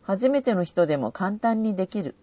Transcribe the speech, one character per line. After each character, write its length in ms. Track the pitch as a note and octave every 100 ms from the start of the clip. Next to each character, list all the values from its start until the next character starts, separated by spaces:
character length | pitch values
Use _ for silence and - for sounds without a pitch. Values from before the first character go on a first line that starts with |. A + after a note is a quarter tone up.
初 300 | - G3 B3+
め 100 | C#4
て 140 | B3+
の 100 | G3
人 220 | F3 - E3
で 100 | D3
も 160 | A2+
簡 240 | - F#3+ G#3+
単 260 | A#3 A3+
に 140 | A3 F#3
で 100 | F#3+
き 160 | G#3+
る。 120 | D3+ -